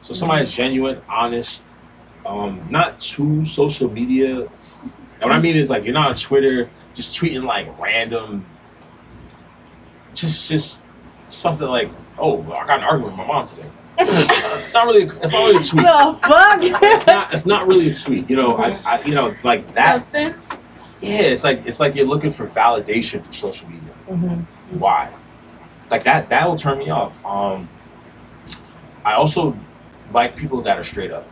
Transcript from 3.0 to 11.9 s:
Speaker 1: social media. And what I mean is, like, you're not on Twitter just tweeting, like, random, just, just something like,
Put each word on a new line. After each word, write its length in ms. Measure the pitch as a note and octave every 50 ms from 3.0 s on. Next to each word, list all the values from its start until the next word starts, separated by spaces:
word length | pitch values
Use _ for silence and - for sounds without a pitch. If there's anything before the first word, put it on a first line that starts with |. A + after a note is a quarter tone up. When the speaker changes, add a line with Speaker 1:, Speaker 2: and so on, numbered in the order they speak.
| - - - - C#3+ D3 D3+ D3+ D#3
Speaker 1:
social 420 | - - - C#3+ C#3+ - - C3 A2+
media. 500 | G#2+ A2+ A#2+ B2+ B2+ C3 C3+ C3 C3 B2+
And 100 | A#2 - - - - - - - - - - - - - - -
what 100 | - -
I 80 | - D#3
mean 160 | E3 E3+ D#3+
is, 140 | D#3 C#3 -
like, 140 | B2+ G#2+ G2+
you're 100 | A2 B2+
not 160 | D3+ D#3 C#3+
on 60 | A#2+
Twitter 540 | - - - C3+ C#3 C3+ C3+ B2+ B2 A#2+ - - - - - -
just 200 | - A#2+ - - -
tweeting, 220 | E3+ D#3+ C3 C3 B2+
like, 220 | B2 A2 G2+ F2 D#2 - -
random, 640 | - A#2 A2+ A2+ A2+ A2 A2+ A#2 G#2+ G#2+ G#2 G2+ F#2 - - - - - - - - - - - - - - - - - - - - - - - - - - - - - - - - - -
just, 360 | - - D#3+ D3+ - - -
just 320 | D#3+ D#3 - - - - - - - - - - - - -
something 400 | - - - - F3 D#3 D3+ D3
like, 220 | C3 B2+ A#2+ A2+ -